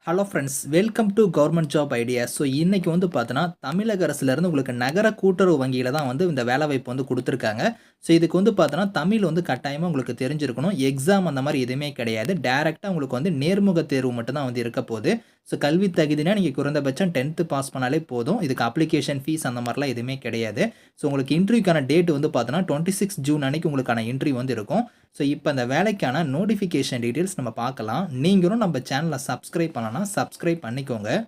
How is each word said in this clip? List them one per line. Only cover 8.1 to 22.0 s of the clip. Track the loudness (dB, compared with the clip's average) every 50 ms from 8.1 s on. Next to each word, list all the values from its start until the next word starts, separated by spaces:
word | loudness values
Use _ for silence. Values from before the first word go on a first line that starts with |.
| 4 4
இதுக்கு | 4 4 2 4
வந்து | 4 4 4 4
பார்த்தோன்னா, | 2 2 2 0 -2 -2 -2 -2
தமிழ் | 0 2 2 2 2 2
வந்து | 0 0 0 -2
கட்டாயமா | -4 -4 -2 -6 -4 -2 -2 -2
உங்களுக்கு | 0 -2 -2 -4 -4 -4 -4
தெரிஞ்சிருக்கணும். | -4 -2 -2 -2 -4 -2 -2 -2 -2 0 2 0 0
எக்ஸாம் | 0 0 2 4 4 4 4 2
அந்த | 0 -2 -2
மாதிரி | 0 0 0 0
எதுவுமே | -2 -2 -4 -4 -6 -6 -4
கிடையாது. | -4 -2 -2 -2 -2 -2 -2 -2 0
டைரக்டா | 0 0 2 2 0 -2 -2 -6 -4 -4
உங்களுக்கு | -4 -4 -4 -4 -2
வந்து | -2 -2 -2 0 0
நேர்முக | 0 2 4 4 4 4 2 2 2 0
தேர்வு | 0 0 0 -2 -4
மட்டும் | -6 -6 -6 -4
தான் | -4 -4
வந்து | -4 -4 -4
இருக்க | -4 -4 -6 -6 -4 -6
போகுது. | -4 0 0 -2 -2 -4 _ _ _ _ -8
So, | -6 -2 0
கல்வி | 2 2 2 2 2 2 2
தகுதினா | 2 2 2 0 2 0 2 2
நீங்க | 2 0 0 0
குறைந்தபட்சம் | -2 0 0 0 0 -2 -2 0 -2 0 0
டென்த்து | -2 -2 -2 -2 -4 -4 -2 -2
பாஸ் | -4 -4 -4 -4
பண்ணாலே | -4 -2 0 0 -2 -2 _ -4
போதும். | -4 0 0 0 0 0
இதுக்கு | -2 0 0 0 0
அப்ளிகேஷன் | 2 0 0 2 2 0 0 0 -4 -4 -2
ஃபீஸ் | -4 -4 -2 -2 -4
அந்த | -4 -4 -4
மாதிரிலாம் | -4 -2 -2 -2 -2 -2
எதுவுமே | -4 -4 -6 -6 -6 -6
கிடையாது. | -6 -4 -2 -4 -4 -2 -2 -2 -2 -4 _ _ _ _ _
So, | -4 -2
உங்களுக்கு | 0 0 0 0 2 2
இன்டர்வியூக்கான | 4 4 4 4 4 4 2 2 2 2
டேட் | 2 2